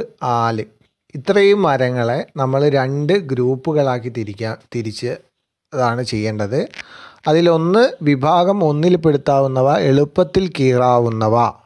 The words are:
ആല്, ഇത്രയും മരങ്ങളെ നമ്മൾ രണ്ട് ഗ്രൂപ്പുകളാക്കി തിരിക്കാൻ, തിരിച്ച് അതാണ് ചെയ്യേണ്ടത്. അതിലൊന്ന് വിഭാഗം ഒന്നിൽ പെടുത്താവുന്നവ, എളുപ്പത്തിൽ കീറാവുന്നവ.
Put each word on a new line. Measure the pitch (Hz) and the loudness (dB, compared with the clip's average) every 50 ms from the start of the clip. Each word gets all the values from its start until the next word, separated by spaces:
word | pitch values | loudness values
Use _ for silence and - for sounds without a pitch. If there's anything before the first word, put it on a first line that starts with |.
| 156 - - _ 135 | -4 -6 -10 _ -6
ആല്, | 127 120 117 117 117 117 107 - - _ _ _ _ _ _ _ _ - | -4 -2 -2 -2 -2 -2 -4 -8 -10 _ _ _ _ _ _ _ _ -16
ഇത്രയും | 143 127 - 196 202 196 196 202 208 | -8 -4 -2 2 2 4 4 4 2
മരങ്ങളെ | 185 156 139 127 131 123 127 123 117 117 123 156 - - _ | 2 0 2 2 0 0 0 -2 -2 -2 -2 -4 -6 -8 _
നമ്മൾ | 151 135 131 131 139 143 147 | -4 -2 0 0 2 2 2
രണ്ട് | 135 135 131 131 139 143 147 147 196 202 170 135 | 2 2 0 -2 -2 -2 -2 0 0 -2 -2 -4
ഗ്രൂപ്പുകളാക്കി | 135 123 123 127 131 127 - 160 151 151 139 131 123 123 110 123 | -4 -2 0 -2 -2 -2 -4 -2 0 0 0 0 -2 -4 -6 -8
തിരിക്കാൻ, | 113 120 107 101 98 101 113 110 113 - _ _ - | -8 -8 -8 -10 -8 -8 -8 -8 -8 -10 _ _ -8
തിരിച്ച് | 120 110 110 104 - 123 120 - - - _ _ _ _ _ _ _ _ _ - | -8 -8 -8 -8 -8 -8 -8 -8 -10 -14 _ _ _ _ _ _ _ _ _ -4
അതാണ് | 131 123 120 117 123 123 | -2 0 0 0 -2 -6
ചെയ്യേണ്ടത്. | - 113 107 107 110 107 107 104 98 120 156 214 - - - - - - - - - - _ - | -6 -4 -4 -4 -4 -4 -4 -6 -4 -4 -4 -6 -6 -10 -16 -20 -20 -20 -20 -20 -20 -20 _ -2
അതിലൊന്ന് | 156 151 165 170 170 165 160 165 170 190 226 247 311 - - | 0 2 2 4 2 2 2 0 2 2 2 2 2 0 -2
വിഭാഗം | 165 147 143 127 135 151 170 175 175 190 202 208 175 | -2 0 0 0 0 2 2 2 2 2 2 2 0
ഒന്നിൽ | 151 147 147 160 180 180 | 0 0 2 2 2 2
പെടുത്താവുന്നവ, | 165 160 156 143 135 - 147 139 139 139 135 131 131 131 139 151 202 170 143 | 2 2 2 0 2 0 0 2 2 2 0 0 0 2 2 2 2 2 2
എളുപ്പത്തിൽ | 135 143 147 147 - - 180 180 - 190 190 175 - - | 4 2 2 0 0 -2 -2 0 0 -2 -2 -2 -2 0
കീറാവുന്നവ. | 135 131 123 123 123 123 123 120 120 117 110 110 113 110 113 117 117 110 - - _ | 0 2 2 2 2 4 4 2 2 0 0 0 0 2 2 2 2 0 -2 -6 _